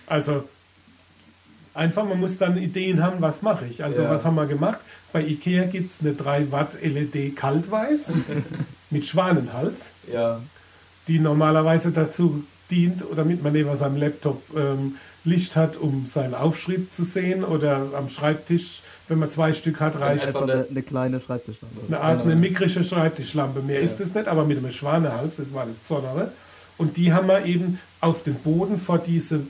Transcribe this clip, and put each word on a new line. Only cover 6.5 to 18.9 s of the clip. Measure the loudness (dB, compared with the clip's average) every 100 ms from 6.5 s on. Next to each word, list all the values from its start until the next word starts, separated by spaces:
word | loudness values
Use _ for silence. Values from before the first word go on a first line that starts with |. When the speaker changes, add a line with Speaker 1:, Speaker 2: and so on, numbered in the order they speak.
Speaker 1:
Watt | 0 -2 -2
L | -4 -2
E | -4
D | -4 -4
Kaltweiß | -4 0 0 0 -2 0 0 0 -2 -2 -4 -4
<laughs> | -6 -8 -10 -6
mit | -4 0
Schwanenhals, | 0 2 2 0 -4 -4 -4 -10 -14 -6
Speaker 2:
Ja. | -2 0 -2 -10 -20 -20 -20 -20 -12 0
Speaker 1:
die | 2
normalerweise | 4 4 6 6 6 4 4
dazu | 2 0 2 2 2 -6 -18 -2
dient, | 2 2 0 -4
oder | 0
damit | 0 2
man | 2
neben | 2 2 0
seinem | 0 0
Laptop... | 0 0 -4 -4 -6 -2
Ähm, | 0 0 -4 -6 -16 -4 2
Licht | 2 2 2
hat, | 2 0
um | -2 -2 -2
seinen | -4 -2
Aufschrieb | 0 0 0 -2 -2 -4
zu | -4
sehen, | -2 0 0 -2
oder | 0 0 2 0 -2 -4
am | -6
Schreibtisch, | -2 0 -2 0 0 0 -10 -16